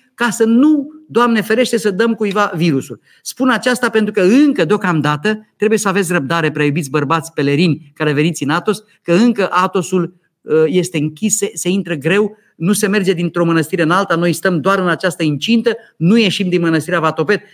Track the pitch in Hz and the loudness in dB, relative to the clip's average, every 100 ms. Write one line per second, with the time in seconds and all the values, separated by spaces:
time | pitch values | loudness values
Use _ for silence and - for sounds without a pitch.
0 | _ - 233 - 220 233 302 294 269 - | _ -4 -4 0 2 4 4 2 -2 -14
1 | - 226 240 226 - 226 240 226 214 185 | -6 0 2 0 0 0 0 0 0 0
2 | 233 226 208 196 202 170 175 135 - 110 | 0 0 -2 0 -2 0 0 0 -4 -14
3 | _ _ - - 262 220 247 247 233 220 | _ _ -16 -2 0 0 0 0 0 0
4 | 208 214 180 262 302 262 156 208 185 160 | 0 2 4 4 4 2 2 2 0 0
5 | 143 147 208 214 - _ 208 214 202 185 | 0 0 -2 -4 -8 _ 0 0 0 -2
6 | 170 180 135 170 156 151 147 143 135 147 | 0 -2 -2 -2 -2 0 0 -2 -2 -4
7 | 139 160 151 - 143 143 175 147 - - | 0 -2 -4 -4 -2 2 0 0 -8 -4
8 | 151 143 165 156 139 170 214 202 - _ | -2 0 0 -2 -2 -2 -2 -4 -10 _
9 | - 175 240 233 - 180 185 196 - 185 | 0 4 4 2 -2 0 0 -2 -2 -2
10 | 170 - _ _ - 156 156 180 165 156 | -2 -8 _ _ -2 0 2 0 -2 -4
11 | 151 151 214 - 202 - 180 196 175 175 | -4 -4 -4 -2 -4 -4 -2 -2 -4 -4
12 | 156 202 214 - _ - 165 208 196 208 | 0 0 0 -6 _ -6 -2 0 0 0
13 | 185 170 170 175 170 165 151 175 160 185 | 0 0 -2 0 0 0 0 -2 0 0
14 | 196 170 175 160 190 175 190 196 180 160 | 0 0 0 0 -2 0 0 0 0 0
15 | 185 - 160 147 214 233 233 - - _ | -2 -2 -2 -2 0 0 0 -4 -10 _
16 | 165 226 202 - 185 175 165 156 151 175 | 2 4 2 0 -2 0 0 0 -2 -2
17 | 156 156 156 202 - | 0 -2 -2 -2 -4